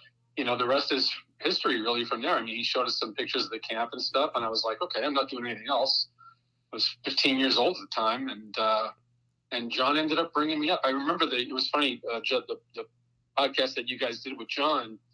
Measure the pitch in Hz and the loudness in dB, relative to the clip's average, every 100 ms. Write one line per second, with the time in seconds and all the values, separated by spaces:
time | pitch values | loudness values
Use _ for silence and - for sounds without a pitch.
0 | - _ _ - 123 120 - - - 139 | -20 _ _ -4 0 2 4 2 2 2
1 | 131 - - - 156 190 - 120 110 120 | 2 -2 -10 -4 -2 0 2 2 0 0
2 | 117 120 120 120 113 117 117 127 123 - | -2 -2 0 0 0 -4 -2 0 0 -2
3 | - - 117 135 107 110 - 113 117 123 | -4 -4 -2 -2 -4 -6 -6 -4 -4 -4
4 | 120 135 147 127 113 110 113 107 - 110 | -2 2 2 0 -2 -2 -2 -2 -4 -2
5 | 139 135 135 127 120 107 117 127 - - | 0 0 -2 -4 -6 -6 0 2 2 0
6 | - _ - - _ _ _ 117 - - | -4 _ -20 -20 _ _ _ -4 -4 -2
7 | 139 - 143 131 131 127 175 180 - 117 | -4 2 2 4 4 4 4 2 -4 0
8 | 110 123 135 104 107 107 110 110 107 - | 2 2 -4 -8 -8 0 2 2 0 -6
9 | _ _ _ _ _ 120 117 131 131 147 | _ _ _ _ _ -6 -4 0 2 4
10 | 156 160 165 156 151 156 151 175 139 135 | 2 0 2 0 0 0 0 2 2 2
11 | 143 175 151 123 131 131 - 147 143 117 | 0 0 2 0 -2 -2 0 2 2 0
12 | - 117 - 127 - 110 _ - 226 _ | -4 -4 0 0 0 -8 _ -12 -12 _
13 | _ _ _ - 139 - 131 131 120 123 | _ _ _ 0 2 2 0 -2 -6 -2
14 | 127 117 135 127 113 - 143 147 113 110 | -4 -4 -8 -10 -6 0 2 2 -2 -10
15 | _ | _